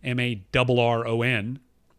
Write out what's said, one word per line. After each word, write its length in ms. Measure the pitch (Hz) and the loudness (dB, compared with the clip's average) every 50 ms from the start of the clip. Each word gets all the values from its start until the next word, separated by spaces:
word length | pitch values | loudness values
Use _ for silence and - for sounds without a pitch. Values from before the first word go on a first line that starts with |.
M 160 | - 131 123 123 | -8 -6 -4 -2
A 220 | 123 123 117 101 92 _ - | -2 -4 -4 -8 -8 _ 0
R 80 | 127 127 123 123 120 | 2 2 4 4 4
R 260 | 120 117 117 117 117 | 4 4 2 0 0
O 160 | 117 117 113 | -2 -2 0
N 360 | 117 127 123 107 98 117 131 143 _ _ _ _ _ _ _ | 0 0 -2 -2 -4 -6 -8 -10 _ _ _ _ _ _ _